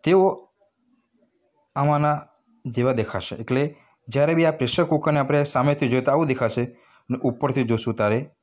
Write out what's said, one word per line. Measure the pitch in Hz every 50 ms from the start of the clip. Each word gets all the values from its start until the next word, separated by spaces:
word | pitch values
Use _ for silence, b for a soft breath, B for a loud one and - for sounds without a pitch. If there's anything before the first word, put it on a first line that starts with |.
| -
તેઓ | 156 180 190 185 190 190 185 - _ _ _ _ _ _ _ _ _ _ _ _ _ _ _ _ _ _ _ _ _ _ _ _ _ _
આમાંના | 139 143 147 147 147 151 147 147 147 - _ _ _ _ _ _ _ _
જેવા | 131 110 120 120 131
દેખાશે. | 127 117 104 - - 95 - - 104
એટલે | - 113 - 127 131 147 156 b b b b b b _
જ્યારે | - 120 139 143 151 165
બી | 165 165
આ | 160
પ્રેશર | 156 - 127 117 - - 170
કુકરને | 165 160 147 - 156 151 147
આપણે | 135 135 147 147 143
સામેથી | 139 - 131 127 147 143 143 143 123
જોઈએ | 123 127
તો | 131 139
આવું | 135 156 165
દેખાશે | 139 131 127 127 110 - 120 120 123 b b b b b b b -
અને | 127 123 -
ઉપરથી | 131 120 - - 135 123 139 123
જોશું | 113 117 110 - 120 110
ત્યારે | - 107 104 107 123 143 151 _ _